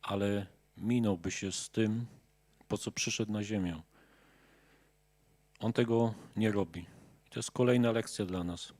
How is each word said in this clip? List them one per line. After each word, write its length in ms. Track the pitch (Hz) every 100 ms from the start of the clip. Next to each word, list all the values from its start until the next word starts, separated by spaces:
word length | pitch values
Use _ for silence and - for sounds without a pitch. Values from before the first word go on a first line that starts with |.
ale 460 | - 101 101 101 95 - _ -
minąłby 540 | 107 120 113 92 87
się 200 | - 98
z 180 | - -
tym, 360 | - 110 110 120 - _ _ _ _ _
po 100 | 104
co 140 | -
przyszedł 400 | - - - 107
na 120 | 107
ziemię. 380 | 104 107 92 80 - _ _ _ _ _ _ _ _ _ _ _ _ _ _ _ _ _
On 140 | 110
tego 400 | 113 120 117 117 113 - -
nie 160 | 110
robi. 280 | 101 95 87 87 - - - _
I 20 |
to 100 | -
jest 120 | 117
kolejna 400 | - 123 123 120
lekcja 340 | 113 117 - 98
dla 180 | 92
nas. 300 | 87 85 - -